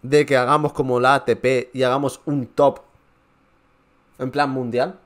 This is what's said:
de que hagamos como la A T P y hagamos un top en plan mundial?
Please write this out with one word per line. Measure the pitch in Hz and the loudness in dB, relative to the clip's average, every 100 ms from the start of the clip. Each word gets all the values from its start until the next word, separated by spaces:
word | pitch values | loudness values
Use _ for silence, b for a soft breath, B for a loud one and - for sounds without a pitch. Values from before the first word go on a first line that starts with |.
de | 131 147 | 2 0
que | 147 135 | 2 2
hagamos | 123 147 151 | 2 0 0
como | - 131 123 | -4 -2 2
la | 127 | 2
A | 135 - | 2 0
T | 110 | 0
P | 127 131 - | 0 0 -4
y | 127 | -2
hagamos | 127 131 139 - | 0 0 -4 -6
un | - 143 120 | -6 -6 -6
top | - 143 - _ _ _ _ _ _ _ _ _ _ _ _ _ _ | 0 0 0 _ _ _ _ _ _ _ _ _ _ _ _ _ _
en | 127 | -8
plan | 135 143 | -2 -2
mundial? | 131 123 120 151 185 | -2 -4 -2 -4 -6